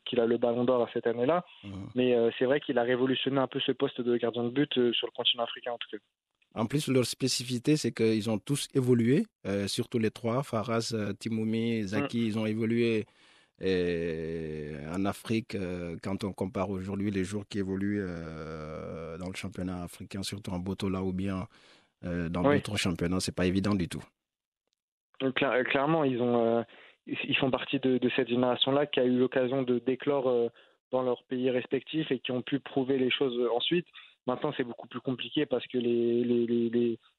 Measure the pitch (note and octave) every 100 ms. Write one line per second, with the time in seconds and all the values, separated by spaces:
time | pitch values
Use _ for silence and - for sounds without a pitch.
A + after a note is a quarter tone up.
0 | - A#2+ A#2 A#2 A#2+ A#2+ B2 B2 A2+ B2
1 | A#2 A#2 B2+ F3 - - G2+ F#2+ A2+ B2
2 | B2+ A#2+ A#2 - B2+ D3 - A#2+ A#2+ B2
3 | C3 B2+ C3+ C3+ B2+ C3+ - C3 C#3 -
4 | A#2+ A#2+ A#2 A#2 A#2+ B2+ D3 B2+ A#2+ A2
5 | A#2 - A#2+ B2 A#2 A#2+ B2 A#2 - G#2+
6 | _ _ _ _ _ - A2+ D3 C#3+ C3
7 | A#2 - B2+ - B2 B2 D3 D3+ A#2 -
8 | A2+ A2 G#2+ G#2+ - C#3+ - C#3 B2+ B2
9 | A#2 D#3 A3 _ - G2+ G2+ - A2+ A#2+
10 | G#2+ - A#2 B2 C#3 A2 G#2 A2+ A2+ A2+
11 | G2+ G2 A2+ A2+ A2 A2+ A#2 A2+ G2 A2
12 | C#3+ A#2 A2+ A2 A2 A2 A2+ A#2 A#2 A2
13 | G#2 _ - - _ - F#2+ F#2 F2 E2+
14 | E2+ D#2+ D#2+ E2 D#2 D#2 D2 D2 D2+ F#2
15 | G2 - - A2+ A#2+ G2+ F2+ F2+ E2+ D#2+
16 | G2+ G2 G2+ - F#2+ G2 F#2+ F#2+ F#2+ G2
17 | G#2 G2 F#2 G#2 G2+ G#2 F#2+ F#2+ G2+ G#2
18 | F#2 E2+ D#2+ D#2+ D#2 D#2+ D#2 D#2 E2 E2+
19 | E2 E2 F2+ F#2+ F#2+ F#2+ F#2 F2+ E2+ -
20 | F#2+ G2 F#2+ G2+ G2+ F2+ F#2 F#2+ G2 F#2
21 | F#2+ F#2 G2 F#2+ - - - - _ _
22 | F2 F2 E2+ F2+ C#3+ D3 - G2+ G2 E2
23 | E2+ F#2 F#2 - F#2 F#2+ G2+ G2+ D#2+ D#2
24 | - _ _ _ _ _ _ _ _ _
25 | _ - C3+ - C#3 A#2+ B2 C#3 C#3+ E3
26 | C#3 A#2+ A#2+ A#2+ A2+ A#2 A2+ - - _
27 | - - - C#3+ C3+ B2+ - C3+ C3 B2
28 | B2 - B2 A#2+ B2+ A#2 - C#3 D3 -
29 | B2+ B2 B2+ C3+ B2 C3+ B2+ B2 C3 B2+
30 | C#3+ C#3+ B2+ A#2+ A#2 - _ _ _ B2+
31 | B2+ A#2+ - B2+ B2+ B2 - C3+ - D#3
32 | D#3 C3 - B2+ - C#3 - C#3 C3 C#3
33 | B2+ - C#3 A#2+ A#2+ A#2+ - F3 - -
34 | - _ - B2+ D3+ C#3 B2 - - B2
35 | - B2 A#2+ D3+ D3 A#2+ - B2+ A#2+ A#2
36 | A#2 A#2+ A#2+ A#2+ A#2 A#2 A#2 A#2+ A#2+ A2+
37 | _